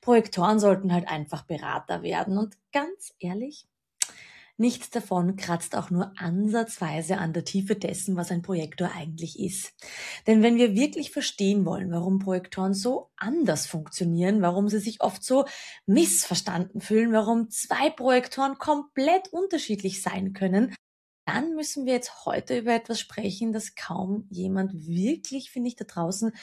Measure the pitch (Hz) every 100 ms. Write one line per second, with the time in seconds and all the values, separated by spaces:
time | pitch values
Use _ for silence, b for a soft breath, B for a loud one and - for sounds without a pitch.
0 | - 240 220 - 175 214 208 190 196 175
1 | 170 156 147 147 - 156 151 - - 170
2 | 170 165 165 196 214 - _ 285 311 392
3 | - _ 175 196 262 302 _ _ _ _
4 | B B B B B - 240 240 - 240
5 | - 180 175 190 - 170 - 202 - 175
6 | 196 - 175 175 214 226 226 - 165 156
7 | 160 196 165 165 170 196 196 202 180 175
8 | - 180 170 170 170 180 156 - 175 170
9 | 156 160 165 - 185 - - _ B B
10 | B B - 220 226 233 240 196 294 311
11 | - - - - 196 202 170 - 185 170
12 | 180 190 196 185 180 - 190 196 240 262
13 | - - 208 320 240 151 - 165 151 -
14 | 170 170 180 214 175 180 208 208 214 220
15 | - - - 262 269 B B B - 220
16 | 320 - - 170 - 175 180 - - 220
17 | 233 220 208 233 226 - - - 294 311
18 | 254 254 254 - 269 269 - 294 294 -
19 | 277 370 370 330 381 330 - 202 190 190
20 | 180 196 190 196 190 190 254 - _ _
21 | _ _ - - 320 311 302 - 262 247
22 | 247 - - - - 247 226 233 233 226
23 | - - 202 190 226 220 - - - 185
24 | 190 208 202 180 190 190 190 175 156 170
25 | 208 330 - 262 254 254 247 240 - -
26 | 170 190 220 B